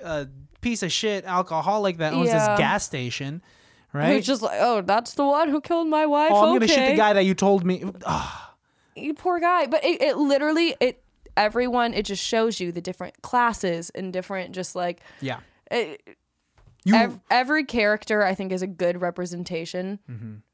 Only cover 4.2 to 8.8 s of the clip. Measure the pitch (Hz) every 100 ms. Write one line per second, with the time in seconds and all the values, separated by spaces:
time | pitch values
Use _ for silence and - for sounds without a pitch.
4.2 | 226 262 214 - 240 220 180 208 233 -
5.2 | 277 285 320 294 - 339 320 302 311 294
6.2 | 311 202 - 254 220 269 262 220 214 202
7.2 | 190 185 196 196 180 185 185 180 - 165
8.2 | - - - _ _ _